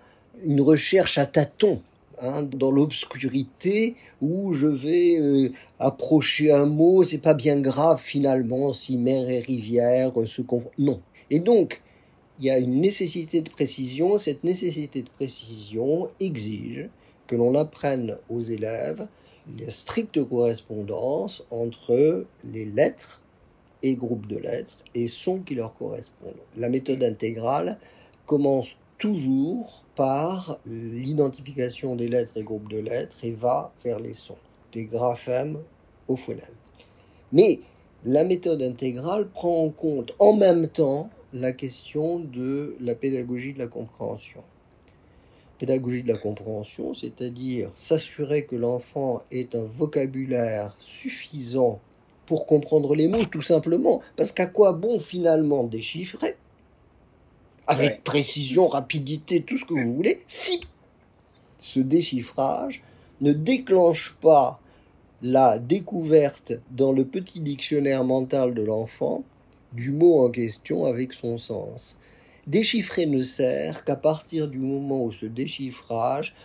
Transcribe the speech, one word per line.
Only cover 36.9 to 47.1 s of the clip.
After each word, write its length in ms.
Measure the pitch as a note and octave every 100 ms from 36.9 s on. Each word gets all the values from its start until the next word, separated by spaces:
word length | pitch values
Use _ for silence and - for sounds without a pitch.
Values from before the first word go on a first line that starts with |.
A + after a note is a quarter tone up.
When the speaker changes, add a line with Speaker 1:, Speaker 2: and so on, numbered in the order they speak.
| _ _ _ _
Speaker 1:
Mais 260 | C#3+ G#3+ D3 - _ _ _
la 180 | A#2 C#3+
méthode 400 | F3+ F3+ F3+ D3+
intégrale 680 | B2+ A#2+ C3 B2 D#3 G#3 G3
prend 360 | - F3 E3
en 60 | D#3+
compte 440 | D3+ D#3+ C#3 A#2+ -
en 160 | G3+ G#3+
même 320 | F#3+ E3+ D#3+
temps 420 | - C#3+ C#3 G3+ - -
la 180 | B2+ B2+
question 680 | B2+ C3+ - - D3+ D#3+ F3
de 560 | D#3+ B2 B2+ C#3 D3 -
la 140 | A#2+
pédagogie 600 | A#2+ C#3 C3 A#2+ B2 C3
de 40 | C3+
la 80 | A#2
compréhension. 800 | A#2+ A#2 - A2 A2 - - - _ _ _ _ _ _ _ _ _ _ -
Pédagogie 440 | B2+ C3 B2 B2
de 60 | B2
la 100 | G#2+
compréhension, 720 | G#2+ G#2 G#2 G#2+ G#2 - B2
c'est-à-dire 800 | - A2+